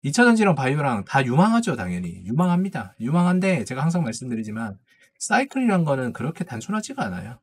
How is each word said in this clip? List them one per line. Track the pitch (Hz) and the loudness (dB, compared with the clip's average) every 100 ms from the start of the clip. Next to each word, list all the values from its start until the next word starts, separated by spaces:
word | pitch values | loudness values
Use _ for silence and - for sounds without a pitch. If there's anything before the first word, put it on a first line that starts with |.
이 | 143 | -2
차 | 190 | 4
전지랑 | 240 226 202 143 | 6 6 4 4
바이오랑 | 131 147 143 110 98 | 2 0 0 -2 0
다 | 135 127 | 0 2
유망하죠. | 135 208 233 233 123 | 4 4 4 0 -4
당연히 | 90 90 87 92 92 | -4 -4 -6 -10 -6
유망합니다. | 131 180 175 190 135 95 _ | 0 2 2 -2 -6 -12 _
유망한데 | 117 170 180 185 190 170 101 | -2 2 2 2 2 0 -2
제가 | 135 | -2
항상 | 156 175 | -2 0
말씀드리지만 | 127 110 131 113 110 107 113 101 _ _ _ _ | -2 -6 -6 -6 -6 -8 -8 -10 _ _ _ _
사이클이란 | - 220 277 269 247 190 156 | 0 0 0 0 2 2 2
거는 | 135 123 | 0 -2
그렇게 | 120 139 - | -4 -6 -4
단순하지가 | 175 113 - 214 214 277 104 | -8 -8 -6 -6 -6 -6 -6
않아요. | 90 101 120 | -6 -10 -16